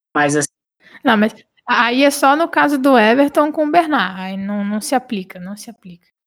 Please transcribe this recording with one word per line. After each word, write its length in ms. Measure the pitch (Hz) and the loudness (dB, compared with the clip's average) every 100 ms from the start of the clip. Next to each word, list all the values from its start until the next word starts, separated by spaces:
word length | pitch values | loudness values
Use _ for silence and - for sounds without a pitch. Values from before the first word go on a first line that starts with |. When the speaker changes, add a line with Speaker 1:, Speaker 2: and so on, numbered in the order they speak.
| _ 147 | _ -2
Speaker 1:
Mas 200 | 147 147 | 0 0
assim 120 | 143 _ _ _ _ - | -4 _ _ _ _ -6
Speaker 2:
Não, 120 | 285 214 | 0 2
mas 200 | 214 - _ _ - | 0 -4 _ _ -4
aí 360 | 233 233 254 | 0 0 2
é 60 | 285 | 2
só 260 | 285 277 294 | 2 2 2
no 120 | 330 | 0
caso 320 | 320 294 285 | 0 0 2
do 180 | 269 254 | 4 4
Everton 540 | 214 247 285 311 302 | 4 4 2 2 0
com 160 | 311 302 | 0 0
o 40 | |
Bernard. 480 | 339 320 277 185 185 | 0 0 0 -2 -6
Aí 180 | 185 196 | -10 -8
não, 280 | 196 208 202 | -6 -6 -4
não 160 | 214 | -6
se 140 | - 254 | -2 -4
aplica, 440 | 247 202 180 185 | -4 -8 -10 -14
não 160 | 180 208 | -16 -16
se 140 | - | -18
aplica. 380 | 214 185 175 _ _ | -20 -20 -20 _ _